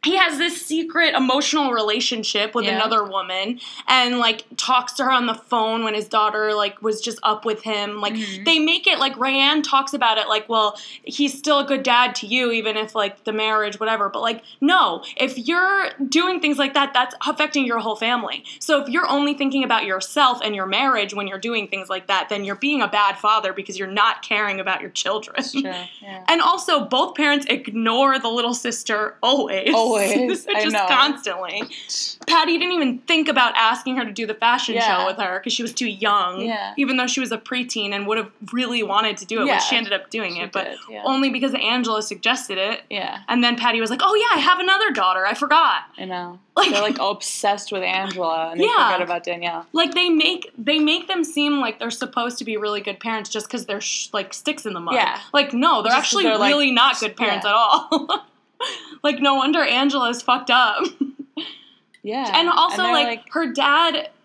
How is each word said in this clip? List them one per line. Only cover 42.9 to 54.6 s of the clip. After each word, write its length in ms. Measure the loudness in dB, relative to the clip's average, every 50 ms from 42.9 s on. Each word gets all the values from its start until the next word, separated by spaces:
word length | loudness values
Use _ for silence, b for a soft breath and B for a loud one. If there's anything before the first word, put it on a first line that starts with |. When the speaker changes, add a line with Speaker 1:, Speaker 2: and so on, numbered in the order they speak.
Speaker 2:
Yeah. 300 | -8 -6 -6 -6 -8 -10 -4 0
Speaker 1:
And 140 | 2 2
then 140 | 2 2 2
Patty 240 | 2 0 0 0 0
was 80 | -2 -2
like, 120 | -2 0
"Oh, 120 | 2 2 4
yeah, 220 | 4 4 4 2
I 40 | 2
have 180 | 4 4 2 4
another 320 | 4 2 4 4 4 2
daughter. 320 | 2 2 2 2 2 2 0
I 60 | 0
forgot." 520 | 0 -2 0 4 4 6 6 4 2 0 -4 -10 _ -12
Speaker 2:
I 60 | -10
know. 360 | -8 -8 -8 -8 -10 -14 -18 _ _ _
Speaker 1:
Like 140 | 2 2 4
Speaker 2:
They're, 100 | 2 2
like, 160 | 2 0 0 0
obsessed 720 | -2 -2 -2 -4 -6 -8 -8 -2 0 0 0 0 -4 -6
with 100 | -6 -4
Angela, 680 | -2 -2 -2 -2 -2 -4 -4 -4 -2 -2 0 -2 -2 -4
and 100 | 0 0
they 40 | 2
Speaker 1:
Yeah. 260 | 2 4 4 4 4
Speaker 2:
forget 100 | 2 0
about 220 | 0 -2 -4 -4 -4
Danielle. 420 | -6 -6 -4 -4 -6 -6 -6 -10 _
Speaker 1:
Like, 220 | 0 0 0 2 2
they 160 | 0 2 4
make, 400 | 4 4 4 2 0 -2 -8 -14 _ -6
they 200 | -2 0 2 2
make 280 | 2 2 2 0 -2 -4
them 160 | -2 -2 -2
seem 360 | -2 0 0 0 2 2 0
like 180 | 0 -2 -4 -6
they're 120 | -8 -8
supposed 460 | -6 -6 -8 -6 -4 -4 -4 -4 -4 -8
to 60 | -8
be 140 | -6 -6 -4
really 240 | -2 -2 -4 -4
good 160 | -6 -8 -10 -8
parents 300 | -6 -6 -6 -6 -6 -6
just 180 | -8 -8 -8 -6
'cause 160 | -8 -10 -6
they're 160 | -6 -8 -6
sh-, 280 | -6 -6 -6 -6 -8 -6
like, 220 | -6 -6 -6 -6 -10
sticks 320 | -6 -4 -4 -6 -4